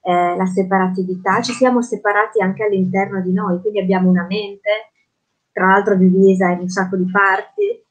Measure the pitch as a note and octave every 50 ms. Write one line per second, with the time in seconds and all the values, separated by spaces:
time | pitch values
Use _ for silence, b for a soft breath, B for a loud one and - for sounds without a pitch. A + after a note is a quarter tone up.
0 | _ F#3 F3+ F3 F3 F3 F3 F#3 F#3+ F#3 - G3 F#3+ F#3 G3 F#3+ F#3+ F#3 F#3 F#3+
1 | F#3 F#3 F#3 - - G3 F#3+ A3+ A#3+ B3 A#3+ - B3+ B3+ B3 A#3+ A#3+ - A3+ G3+
2 | - G#3 G3+ G#3 A4+ A4+ - A3 F#3 F#3 F#3+ - G#3+ G#3+ G3+ F#3+ F#3 F3+ F#3 F#3+
3 | G3 G#3 G3+ F#3+ F3+ F3+ F#3 G#3 G#3+ F#3+ F3 F3+ F#3 G#3+ G#3 G3+ F#3 F#3 F#3+ F#3
4 | F#3 F#3 F3+ F#3 F3+ F#3 G3 G#3+ G#3 G3+ G3+ - _ G#3 G#3 A3 A3 _ _ _
5 | _ _ _ _ _ _ _ _ _ _ _ - F3+ F#3+ F#3+ G3+ G3 G#3 G3+ F#3
6 | F#3 F#3 F#3 F#3+ G3 G3 F#3+ F#3 F#3 F3+ F3+ F3+ F3+ F#3 F#3 G3 F#3+ F#3 G3 F#3
7 | F3+ F#3 F#3 G3+ G3 G3 F#3+ G3 - - _ - - G3+ - - _ _